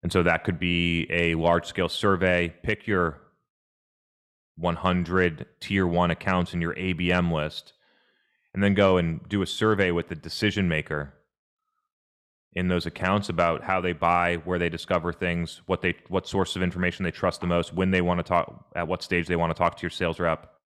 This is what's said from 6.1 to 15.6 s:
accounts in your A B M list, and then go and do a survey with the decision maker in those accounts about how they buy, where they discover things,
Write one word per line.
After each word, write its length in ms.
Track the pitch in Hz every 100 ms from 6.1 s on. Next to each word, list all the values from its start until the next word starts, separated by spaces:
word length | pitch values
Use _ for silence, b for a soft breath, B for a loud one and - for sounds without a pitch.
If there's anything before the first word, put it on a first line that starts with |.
accounts 420 | 82 - 92 87
in 80 | 87
your 160 | 85 -
A 140 | 92
B 220 | 85 87
M 180 | 90 87
list, 400 | 80 76 - - _ _ _ _ _ _ _ _
and 80 | 95
then 120 | 101
go 240 | 98 98 92
and 300 | 85 82 -
do 120 | 101
a 60 | 90
survey 440 | - 110 104 92
with 180 | 85 85
the 60 | 80
decision 520 | 82 - 107 101 92
maker 460 | 78 76 76 73 _ _ _ _ _ _ _ _ _ _ _ _ _ _
in 160 | - 90
those 180 | 90 85
accounts 440 | - 92 104 101
about 340 | 85 85 82
how 160 | - 92
they 140 | 90
buy, 420 | 82 85 87 87 87
where 160 | 82 90
they 100 | 87
discover 440 | 82 - 87 85
things, 480 | 80 90 85 82 -